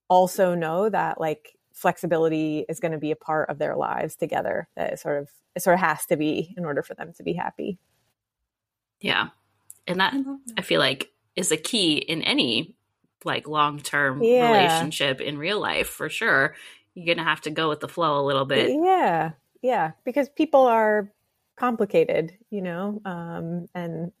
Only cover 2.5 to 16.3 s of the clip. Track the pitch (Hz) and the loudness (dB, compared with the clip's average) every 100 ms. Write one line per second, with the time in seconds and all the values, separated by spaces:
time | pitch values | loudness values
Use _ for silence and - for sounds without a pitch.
2.5 | 151 - 165 170 156 151 156 - 156 - | -4 -6 -6 -4 -4 -4 -6 -2 -2 -2
3.5 | 147 151 - - - 156 - - - - | -2 -2 -2 -2 -4 -6 -4 -4 -2 -2
4.5 | - - - - - - 147 143 _ _ | -4 -6 -6 -6 -6 -4 -6 -6 _ _
5.5 | - 185 175 175 156 - 156 151 147 160 | -2 2 4 4 -2 -2 0 0 -2 -6
6.5 | 180 170 143 - - - - - 170 - | -8 -6 -4 -6 -12 -16 -10 -8 -6 -6
7.5 | - - 180 _ _ _ _ _ _ _ | -6 -8 -10 _ _ _ _ _ _ _
8.5 | _ _ _ _ _ 196 - 98 - _ | _ _ _ _ _ -2 -2 -2 -8 _
9.5 | _ - - - 180 190 277 269 277 - | _ -20 -14 -6 0 0 0 -4 -8 -8
10.5 | 220 - 160 139 135 - _ _ - 185 | -8 0 2 2 0 -8 _ _ -6 -2
11.5 | 160 - 233 175 147 - 160 143 262 143 | -2 -2 0 2 0 -2 -4 -2 0 0
12.5 | 113 165 - _ _ _ _ - 123 143 | -2 -4 -12 _ _ _ _ -6 -6 -4
13.5 | 151 147 147 135 147 139 135 233 247 240 | 0 0 -2 -4 0 0 2 4 4 6
14.5 | 214 180 160 160 - 143 135 - 147 156 | 6 6 4 0 -2 -2 -2 -4 -4 -4
15.5 | 208 107 82 165 - 147 - 226 | -2 -2 -2 -4 -6 -8 -4 0